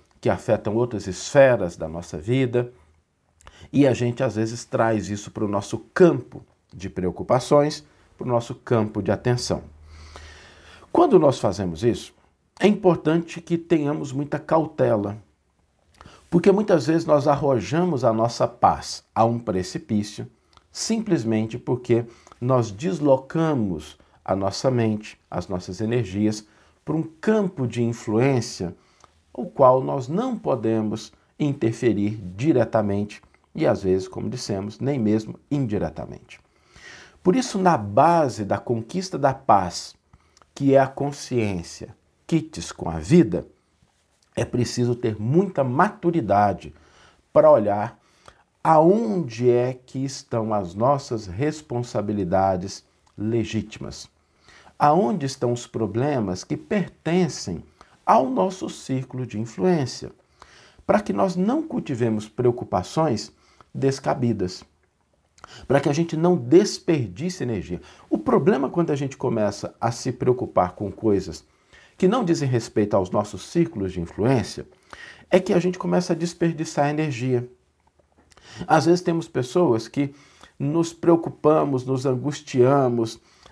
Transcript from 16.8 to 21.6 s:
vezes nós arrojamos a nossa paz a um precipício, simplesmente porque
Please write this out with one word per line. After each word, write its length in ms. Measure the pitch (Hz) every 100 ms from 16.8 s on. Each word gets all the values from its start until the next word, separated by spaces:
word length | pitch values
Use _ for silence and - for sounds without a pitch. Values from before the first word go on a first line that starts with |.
| 131
vezes 200 | 160 165
nós 200 | 147 135
arrojamos 800 | 139 147 127 95 151 180 139
a 80 | 120
nossa 340 | 110 117 - 123
paz 580 | - 98 73 - - _
a 100 | -
um 140 | 113 120
precipício, 920 | 117 92 90 170 - 107 101 - 120 _ _ _ _
simplesmente 880 | - - 226 220 160 113 110 110
porque 460 | 123